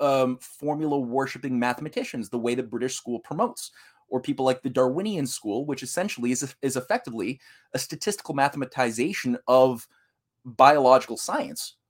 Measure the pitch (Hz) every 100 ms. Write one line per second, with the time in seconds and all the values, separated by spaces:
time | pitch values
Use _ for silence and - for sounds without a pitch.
0 | 143 135 131 127 - - 147 147 156 143
1 | 123 127 135 - 139 127 120 123 151 247
2 | - - 107 123 117 123 120 113 123 -
3 | - 117 - 151 240 - - - - _
4 | _ 127 123 135 131 127 135 131 127 143
5 | 208 196 131 - 107 104 147 139 127 -
6 | 196 - 120 123 139 - 139 131 123 233
7 | - 113 98 127 - - _ 143 - 156
8 | - 202 - 139 139 143 127 - 123 113
9 | 143 196 127 120 - 127 131 120 - _
10 | _ _ _ _ 127 113 135 151 131 131
11 | - 113 - 247 - - - -